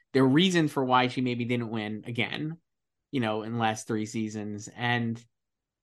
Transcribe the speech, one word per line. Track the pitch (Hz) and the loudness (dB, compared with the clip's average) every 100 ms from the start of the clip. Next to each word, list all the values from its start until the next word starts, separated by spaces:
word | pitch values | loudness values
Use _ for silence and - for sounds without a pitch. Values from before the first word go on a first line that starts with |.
| _ | _
their | 131 131 | 4 6
reasons | 147 190 175 151 | 6 4 4 2
for | 143 | 0
why | 127 127 127 | 2 4 4
she | 127 | 0
maybe | 127 120 | -2 -2
didn't | 120 120 113 | -2 -2 -2
win | 113 104 107 - | -4 -4 -6 -6
again, | 117 98 - 156 165 _ _ _ _ _ | -4 -4 -4 -8 -10 _ _ _ _ _
you | 139 | -2
know, | 110 107 | -2 -2
in | 107 | -4
the | 117 | 0
last | 113 110 - | 0 -2 -2
three | 110 | -4
seasons. | 107 113 107 107 104 104 - - | -2 -4 -4 -6 -8 -8 -12 -4
And | 120 120 117 113 - _ _ _ _ _ | 0 0 0 -6 -12 _ _ _ _ _